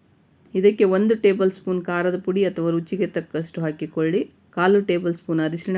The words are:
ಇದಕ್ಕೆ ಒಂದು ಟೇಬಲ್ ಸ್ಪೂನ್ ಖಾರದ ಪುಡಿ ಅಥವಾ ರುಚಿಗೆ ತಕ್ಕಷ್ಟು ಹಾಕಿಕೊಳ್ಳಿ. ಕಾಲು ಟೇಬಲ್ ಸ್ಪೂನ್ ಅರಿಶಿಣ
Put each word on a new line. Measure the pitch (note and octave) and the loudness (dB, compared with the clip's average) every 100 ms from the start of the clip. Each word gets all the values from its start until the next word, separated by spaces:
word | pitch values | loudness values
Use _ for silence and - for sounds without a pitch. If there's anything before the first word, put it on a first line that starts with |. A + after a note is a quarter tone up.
| _ _ _ _ _ | _ _ _ _ _
ಇದಕ್ಕೆ | F#3+ G3 G#3+ | 2 2 4
ಒಂದು | G3+ F#3 G#3+ | 2 4 2
ಟೇಬಲ್ | A3 G3+ F#3+ F#3+ | 2 2 2 0
ಸ್ಪೂನ್ | F#3+ - F3+ | -2 -4 -4
ಖಾರದ | F3 F3 F3+ F3+ | -2 -2 -2 -2
ಪುಡಿ | F#3 F#3 | -2 0
ಅಥವಾ | F#3+ F3+ E3 | 0 0 -2
ರುಚಿಗೆ | E3+ E3 F#3 G3+ | -2 -2 -4 -4
ತಕ್ಕಷ್ಟು | - D#3+ D3+ E3 - | -4 -6 -8 -8 -6
ಹಾಕಿಕೊಳ್ಳಿ. | D#3+ D3+ D#3 E3 D#3+ F#3 D4 _ _ | -6 -6 -8 -4 0 0 -4 _ _
ಕಾಲು | - F3 G3+ | -2 2 2
ಟೇಬಲ್ | G3+ F3 F3+ | 2 -2 -2
ಸ್ಪೂನ್ | E3+ - D#3+ | -4 -2 -2
ಅರಿಶಿಣ | D#3 E3 E3+ | -2 -4 -4